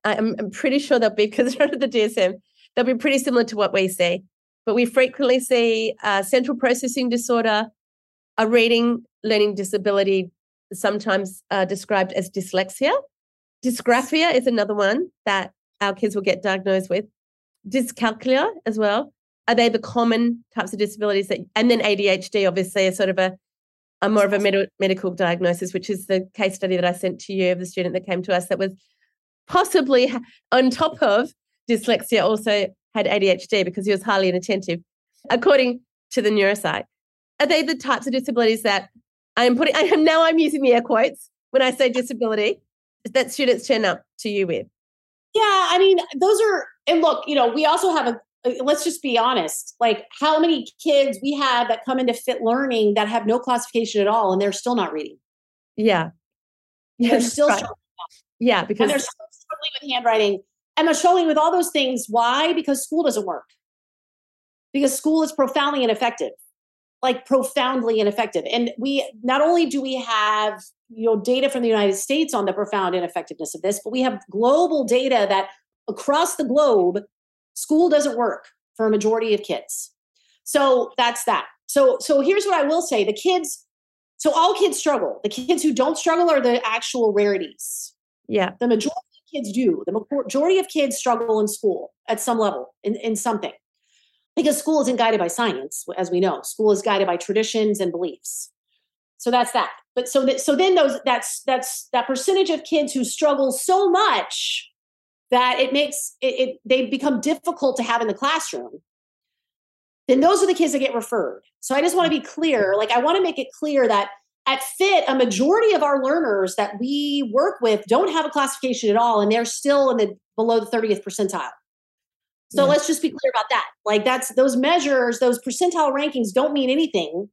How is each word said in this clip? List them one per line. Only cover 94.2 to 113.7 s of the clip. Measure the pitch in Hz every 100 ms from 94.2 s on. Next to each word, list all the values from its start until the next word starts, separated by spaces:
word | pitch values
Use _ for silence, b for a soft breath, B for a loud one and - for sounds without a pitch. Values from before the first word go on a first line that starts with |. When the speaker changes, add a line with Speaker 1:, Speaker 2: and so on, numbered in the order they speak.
| _ -
Speaker 2:
Because | 302 294
school | - 311
isn't | 254 240
guided | 226 220
by | 175
science, | - 226 131 135 - - -
as | 175
we | 180
know. | 185 151
School | - - 214
is | 196
guided | 214 196 190
by | 175
traditions | - 202 220 226 214 202
and | 185
beliefs. | 170 175 131 - - - _ _ _ _ _ _ _
So | 247
that's | 247 240
that. | 240 180 - _ -
But | 247
so | 277 262
that, | -
so | - 285
then | 381
those, | 359 277 233 269
that's, | 240 - -
that's | - 254 277 - -
that | 247 240
percentage | 262 311 381 349
of | 311
kids | - 320 277
who | 269
struggle | 247 - 302 269 269
so | 247 - 381 392
much | 359 427 220 - - - - - _ _ _ _ _ _
that | 247 247 247
it | 262
makes | 269 294 - - _
it, | 262 247
it, | 254 262
they | 208 262 226
become | 262 277 247
difficult | 294 320 339 339 277 247
to |
have | 233 233
in | 220
the |
classroom, | 196 277 320 - 131 123 147 _ _ _ _ _ _ _ _ _ _ _ _ -
then | 262
those | 320 381
are | 370
the |
kids | 349 320
that | 262
get | 262
referred. | 233 214 226 139 - _ _
So | - 269
I |
just | 339 359
wanna | 330
be | 302
clear, | - - 320 247 196 202
like, | 220
I | 240
wanna | 285 381
make | 359 -
it | 262 -
clear | 302